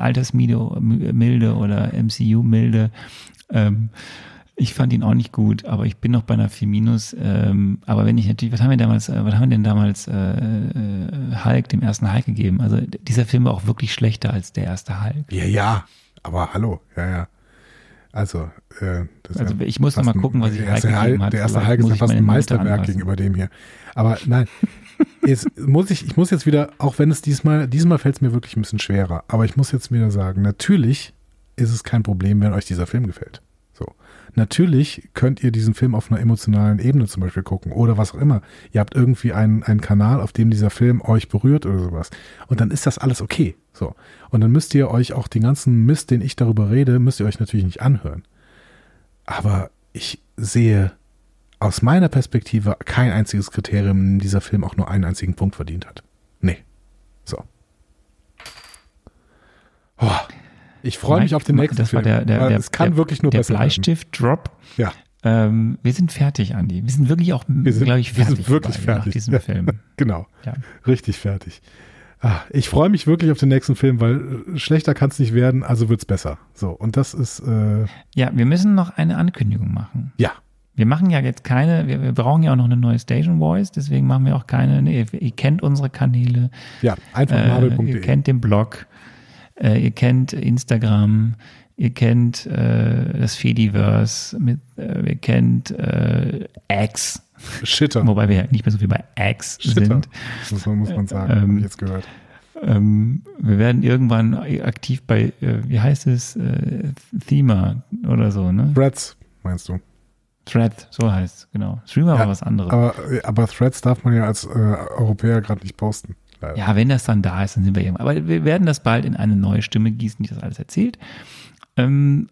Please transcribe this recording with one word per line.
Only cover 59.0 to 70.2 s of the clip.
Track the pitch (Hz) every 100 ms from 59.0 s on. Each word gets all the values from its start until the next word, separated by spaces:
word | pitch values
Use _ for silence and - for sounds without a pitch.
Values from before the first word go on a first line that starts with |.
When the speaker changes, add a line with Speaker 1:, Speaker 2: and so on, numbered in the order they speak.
| - _ _ _ _ _ _ _ _ -
Speaker 2:
Oh. | - - - - - _ _ _
Ich | 123 -
freue | 123 160
mich | 196
Speaker 1:
Mike, | 151
Speaker 2:
auf |
den | - 143
Speaker 1:
Ma-, |
Speaker 2:
nächsten | 147 113
Speaker 1:
das | 117
war | -
Speaker 2:
Film, | 107 110
Speaker 1:
der, |
der, | 113 110
Speaker 2:
weil | 131
Speaker 1:
der, | 110
Speaker 2:
es | -
kann | - 175
Speaker 1:
der, | 160
Speaker 2:
wirklich | 160 143
nur | 147
Speaker 1:
der | 123
Speaker 2:
besser | 120
werden. | 104
Speaker 1:
Bleistift-Drop. | 131 - 98 165 - - 120 143 - - - -
Speaker 2:
Ja. | 101 - _ _
Speaker 1:
Ähm, | 113 113 107 110 113 123
wir | 123
sind | 131 170
fertig, | - 139 143 101
Andi. | 101 95 90
Wir | 110
sind | 131 131
wirklich | 165 175
auch, | 135 -
Speaker 2:
Wir | 127 131
sind, | 110 123
Speaker 1:
glaub | 127
ich, | 120 -
Speaker 2:
wir |
Speaker 1:
fertig | 117 139 98
Speaker 2:
sind |
wirklich | 151 135 -
Speaker 1:
dabei, |
Speaker 2:
fertig. | 107 104 107
Speaker 1:
nach |
diesem | 113 110
Speaker 2:
Ja. | 107
Speaker 1:
Film. | - 90 90 107
Speaker 2:
<laughs> | - -
Genau. | 131 87